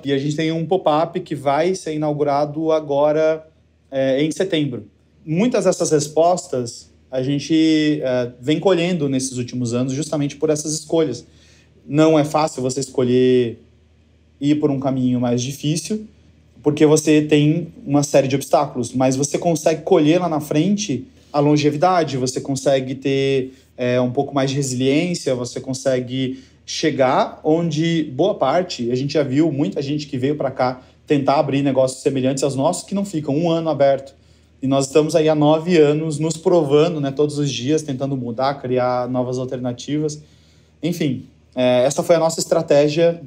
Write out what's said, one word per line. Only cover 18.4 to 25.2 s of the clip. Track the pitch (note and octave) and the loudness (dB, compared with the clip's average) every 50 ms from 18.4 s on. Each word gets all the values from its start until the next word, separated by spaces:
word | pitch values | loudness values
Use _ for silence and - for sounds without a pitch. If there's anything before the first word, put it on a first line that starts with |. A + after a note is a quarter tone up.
| - - - D#3+ C#3+ C#3+ - B2+ A#2 - - | 0 0 2 2 2 0 -4 -6 -6 -4 -2
mas | B2+ C3 C3 C3 | 0 0 0 2
você | B2+ D3 - - | 0 -2 -2 -2
consegue | D#3 - F3 E3 D3+ - E3 D#3+ D3+ | -2 0 0 -2 2 0 0 0 0
colher | - - F#3+ E3 D3+ D3 E3 F3+ | 2 2 4 4 6 4 4 2
lá | F3+ E3+ | 2 0
na | D#3+ D3 | -2 -4
frente | D3 - D3 D3+ E3 G3+ G#3 G3+ - - B2 - - - - - _ _ - | -4 -2 0 0 2 2 0 -2 -2 -4 -6 -6 -6 -12 -20 -20 _ _ -2
a | D3 | 0
longevidade, | D3 D3 D3+ D3 D3 D3 C#3+ D3 E3 F3+ F#3 F3 D#3+ C#3 B2+ | 2 4 4 4 4 2 2 2 2 2 4 2 0 0 -2
você | B2+ B2+ B2+ - C3+ | -2 -4 -4 -4 -6
consegue | - - C3+ B2+ - C#3+ C3+ C3+ C3 B2+ C3+ | -4 -4 -6 -2 0 2 2 2 0 -4 -8
ter, | C3 - C#3+ C3+ C3+ C3+ C3+ C#3 C3 B2+ C3 - _ _ _ _ | -6 -2 -2 0 0 0 0 0 0 -2 -4 -10 _ _ _ _
é, | - B2+ B2 B2 B2+ | -4 -2 0 0 0
um | B2+ B2 | 0 0
pouco | A#2+ C#3+ C3+ - C#3+ | 0 -2 -4 -2 -2
mais | C#3 C3+ C3+ | -2 -2 0
de | C3 | -2
resiliência, | C#3+ C#3 B2+ B2+ B2 C3 C3+ C#3 D#3 F3 F3+ F3 E3+ | -2 -4 -2 -2 0 0 2 2 2 0 0 -4 -4